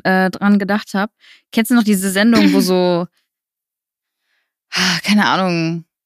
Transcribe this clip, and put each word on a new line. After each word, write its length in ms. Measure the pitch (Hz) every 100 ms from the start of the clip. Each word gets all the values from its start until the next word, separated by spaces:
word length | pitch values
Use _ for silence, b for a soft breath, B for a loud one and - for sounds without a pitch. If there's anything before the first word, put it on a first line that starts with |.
äh, 260 | - 190 185
dran 300 | - 202 202
gedacht 340 | 196 208 -
hab? 180 | 202 208 _ b b b
Kennst 200 | - 226
du 40 | 240
noch 80 |
diese 280 | 208 196 190
Sendung, 420 | 185 226 233 302
wo 60 | -
so, 480 | 190 185 180 175 180 _ _ _ _ _ _ _ _ _ _ _ _ _ _ _ _
<sighs> 340 | - 185 170
keine 220 | - 208 156
Ahnung, 580 | 156 185 170 165 165 - _